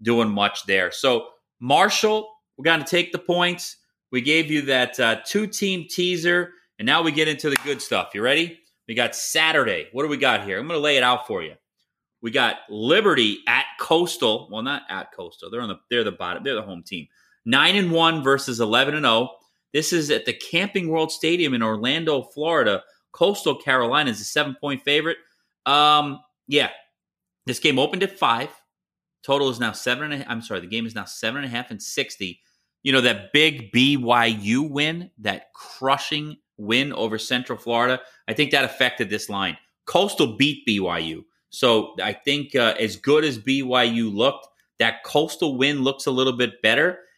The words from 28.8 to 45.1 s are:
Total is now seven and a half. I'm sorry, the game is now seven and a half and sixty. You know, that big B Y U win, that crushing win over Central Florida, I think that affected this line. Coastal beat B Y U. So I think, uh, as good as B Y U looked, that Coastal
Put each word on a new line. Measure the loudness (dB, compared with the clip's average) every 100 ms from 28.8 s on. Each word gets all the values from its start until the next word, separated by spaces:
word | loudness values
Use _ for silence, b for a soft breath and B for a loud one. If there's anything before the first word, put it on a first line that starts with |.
| _ _ _ _
Total | -2 0 2
is | 0
now | -4
seven | -4 -4 -4
and | -4
a | -8
half. | -8
I'm | -10
sorry, | -8 -8
the | -6
game | -8 -8
is | -8
now |
seven | -12 -8 -6 -6
and | -6
a | -8
half | -8
and | -12
sixty. | -8 -6 -6 -6 -10 -10 _ _ _ _
You | 0
know, | 4
that | 4 2 0
big | 2 4 2 -2
B | 2 4 2
Y | 2 4 2
U | 0 0 0
win, | 0 -2 -2 -4 -10 -8
that | -6 -6 -8
crushing | -20 -20 -4 0 0 -2 -6 -8 -14 _ -12
win | 0 0 0
over | -2 -4 -4
Central | -4 -4 -4 -8
Florida, | -2 2 2 0 B B -4
I |
think | 0 2
that | 2
affected | 0 0 -2 0 -4
this | -6 -6
line. | -4 -4 -6 _ _ 0
Coastal | 2 2 2 0 2
beat | 0 0 -2
B | -2
Y | 0 -2
U. | -4 -8 -14 _ _
So | 0 4 4 2 -4
I | -6
think, | -4 -2 -4 -2
uh, | 0 2 0
as | -4 -4
good | 2 4
as | 2 -2
B | -2 -2
Y | 0 2
U | 2 0 -2
looked, | 0 0 0 -8 _ _ -2
that | -2 -2
Coastal | -2